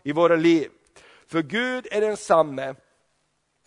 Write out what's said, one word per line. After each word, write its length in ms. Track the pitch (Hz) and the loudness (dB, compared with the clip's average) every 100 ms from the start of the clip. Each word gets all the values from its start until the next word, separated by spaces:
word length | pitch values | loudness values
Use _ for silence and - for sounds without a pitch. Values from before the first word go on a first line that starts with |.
i 80 | 139 | -6
våra 240 | 151 170 170 | 2 4 4
liv. 340 | 165 165 131 _ _ _ - _ _ | 4 2 0 _ _ _ -20 _ _
För 140 | 160 | -6
Gud 460 | 147 208 254 254 202 | -4 -4 -4 -6 -6
är 100 | 208 | -4
densamme. 760 | 214 208 - 170 156 135 135 131 _ _ _ _ _ _ _ _ | -4 -4 0 2 2 -2 -10 -12 _ _ _ _ _ _ _ _